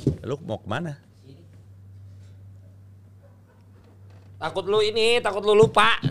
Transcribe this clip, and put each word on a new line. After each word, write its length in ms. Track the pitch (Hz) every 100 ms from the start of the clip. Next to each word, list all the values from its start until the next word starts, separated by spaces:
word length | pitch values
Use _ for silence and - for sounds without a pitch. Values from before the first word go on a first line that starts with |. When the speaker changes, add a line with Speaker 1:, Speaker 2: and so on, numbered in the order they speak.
| - -
Speaker 1:
Lu 160 | 104 143
mau 160 | - 104
kemana? 400 | 98 120 170 143 _ - - - - - - - - - - - - - - - - - - - - - - - _ _ - - - - - - - -
Speaker 2:
Takut 320 | 160 185 180
lu 160 | 214
ini, 400 | 214 220 220 240
takut 200 | 214 196 208
lu 80 | 208
lupa. 480 | 220 214 220 220 -